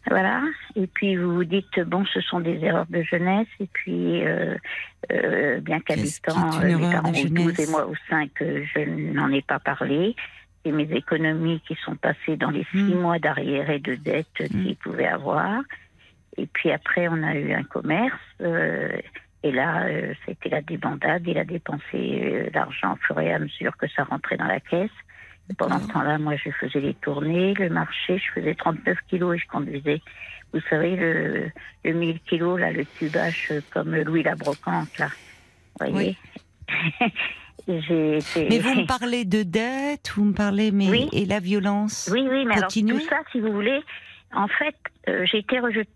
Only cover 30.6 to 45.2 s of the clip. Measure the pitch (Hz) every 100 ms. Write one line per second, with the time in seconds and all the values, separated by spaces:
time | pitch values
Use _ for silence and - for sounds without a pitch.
30.6 | - 156 170 185 165 160 156 - 165 -
31.6 | - - - 165 170 165 - 165 170 180
32.6 | 170 160 143 - 156 165 165 165 - 151
33.6 | - - 156 160 151 165 170 165 147 147
34.6 | - 165 156 - 147 - - - - _
35.6 | _ - - 190 180 190 - - _ _
36.6 | - - 170 - 233 - - - - -
37.6 | - 170 151 165 156 151 147 170 151 226
38.6 | 220 254 165 247 240 240 202 214 190 220
39.6 | 233 269 285 294 - - 208 190 208 196
40.6 | 214 202 196 233 294 - 196 208 180 208
41.6 | 196 202 214 - 180 220 262 262 247 208
42.6 | 190 214 214 262 320 302 311 247 220 202
43.6 | 208 277 - - - - _ 208 202 -
44.6 | 208 - - _ - -